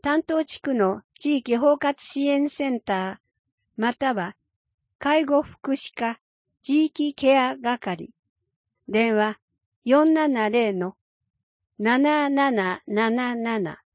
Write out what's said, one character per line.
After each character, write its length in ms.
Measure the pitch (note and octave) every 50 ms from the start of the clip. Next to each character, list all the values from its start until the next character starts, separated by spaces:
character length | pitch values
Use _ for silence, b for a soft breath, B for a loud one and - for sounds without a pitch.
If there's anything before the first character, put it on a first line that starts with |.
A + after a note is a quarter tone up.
| -
担 180 | C#4+ D4 D#4+
当 240 | D#4+ - D#4+ D#4+ D#4
地 160 | - - -
区 140 | - C#4+ C4+
の 260 | A#3 G3+ F#3+ G3 G#3+ _ _ _
地 200 | - - C#4+ D4
域 200 | C4+ - A#3+ A#3+
包 180 | A#3+ C4+ C#4+ D4
括 200 | C#4+ - C#4+ C#4+
支 300 | _ - - - C#4 C#4
援 220 | C#4+ C#4+ C#4 C#4+ D4
セ 200 | - - C#4+ C4+
ン 100 | B3+ A3+
タ 140 | _ - G3
ー、 240 | F#3+ F#3 F#3+ G3 - _ _ _ _ _ _ _ _ _ _ _
ま 180 | - A3 A#3+ B3
た 180 | _ C#4 C4+ B3+
は 220 | G3+ F3 F#3+ - _ _ _ _ _ _ _ _ _ _ _ _ _
介 260 | - C#4 D4+ D#4 D#4+
護 160 | C4+ C#4+ C#4+
福 300 | D4+ - - _ - C#4
祉 240 | C4+ - - - _
課 240 | - A#3 A3+ A#3 _ _ _ _ _ _ _ _ _
地 240 | _ - C4+ D4+ D#4+
域 300 | D#4 _ - D4 D4 C#4
ケ 240 | - - C4 C4+ C4+
ア 160 | B3+ B3+ C4+
係、 560 | C4+ B3 A#3 B3 A#3+ - G3+ F3+ E3 - - _ _ _ _ _ _ _ _ _ _ _ _ _ _ _
電 280 | - - - A#3 A#3 A3
話 240 | G#3+ G#3+ G#3+ G#3+ _ _ _ _ _ _ _ _ _ _
四 300 | A#3 B3+ C#4+ D#4 D#4+ D#4+
七 360 | D#4 D#4 D4+ C4+ A#3 G#3+ G#3+
零 240 | G#3+ A#3+ A#3 G#3+ G3
の 220 | F#3 F3 F#3 - _ _ _ _ _ _ _ _ _ _ _ _ _ _ _ _ -
七 500 | G#3 A3+ A#3+ B3+ C#4 D4 D4+ D4+ D4 C#4+
七 540 | C#4 C#4 C#4 C#4 B3 G#3+ F#3+ F#3 F3+ - _
七 500 | - G#3 G#3 A3+ A3+ A3+ B3 B3+ B3 B3
七 480 | A#3 A3+ A#3 A3+ A3 F#3 D#3 D3+ - _ _